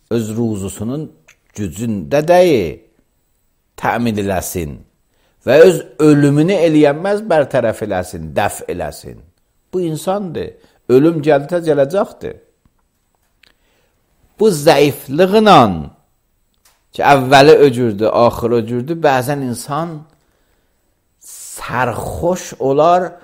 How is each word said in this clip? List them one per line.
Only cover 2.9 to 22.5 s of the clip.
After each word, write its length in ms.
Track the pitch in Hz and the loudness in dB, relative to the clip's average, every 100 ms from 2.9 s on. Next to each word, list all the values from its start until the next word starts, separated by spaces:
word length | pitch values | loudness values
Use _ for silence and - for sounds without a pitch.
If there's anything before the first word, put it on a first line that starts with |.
| _ _ _ _ _ _ _ _ - | _ _ _ _ _ _ _ _ -6
təmin 380 | 123 110 120 104 | -4 -2 -2 -2
eləsin 600 | 98 92 - 92 78 58 - _ _ _ _ _ 107 | -4 -4 -6 -8 -10 -12 -20 _ _ _ _ _ 2
və 120 | 143 | 6
öz 180 | 185 170 - - | 6 4 -4 0
ölümünü 600 | 151 143 143 147 160 196 | 2 4 4 2 2 2
eləyənməz, 640 | 165 151 147 147 196 208 214 | 2 4 2 2 -4 -4 0
bərtərəf 540 | 160 135 131 113 104 | 0 0 -2 -2 -4
eləsin, 480 | 104 92 90 87 80 | -6 -6 -6 -10 -8
dəf 300 | 104 101 - - | -4 -4 -6 -10
eləsin. 500 | 87 78 - - 57 - _ _ _ _ | -10 -10 -12 -18 -20 -20 _ _ _ _
Bu 80 | 185 | -6
insandır. 720 | 170 151 - 202 185 139 87 - _ _ - | -6 -6 -6 -6 -6 -8 -10 -14 _ _ 2
Ölüm 320 | 127 156 165 | 4 4 2
gəldə 400 | 143 143 143 175 | 0 0 0 -4
gələcəkdir. 760 | 165 143 139 196 214 - - - _ _ _ _ _ _ _ _ _ _ _ _ _ _ _ _ _ _ _ - | -2 0 0 -2 -6 -8 -14 -14 _ _ _ _ _ _ _ _ _ _ _ _ _ _ _ _ _ _ _ 0
Bu 80 | 220 | 0
zəifliğinə 1080 | 156 147 143 147 - - 143 185 214 214 165 110 85 71 - _ _ _ _ _ _ _ _ _ | 2 2 4 2 0 -4 0 2 4 6 6 4 0 -10 -16 _ _ _ _ _ _ _ _ _
ki, 80 | - | -2
əvvəli 520 | 131 143 127 139 143 | 2 2 4 6 8
öcürdü, 520 | 147 143 120 120 98 110 | 8 6 4 -2 0 0
axırı 540 | 98 120 - 117 120 | 2 2 2 -2 -2
öcürdü, 340 | 110 120 135 165 | -2 -6 -6 -2
bəzən 480 | 151 131 123 143 | 0 0 -2 -6
insan 540 | 131 113 - 143 170 151 156 _ _ _ _ _ _ _ _ _ _ _ | -6 -8 -8 -8 -8 -12 -18 _ _ _ _ _ _ _ _ _ _ _
sərxoş 1300 | - - - - - 120 123 104 104 - 170 180 - | -20 -20 -18 -16 -8 -4 -4 -6 -10 -6 -4 -4 -8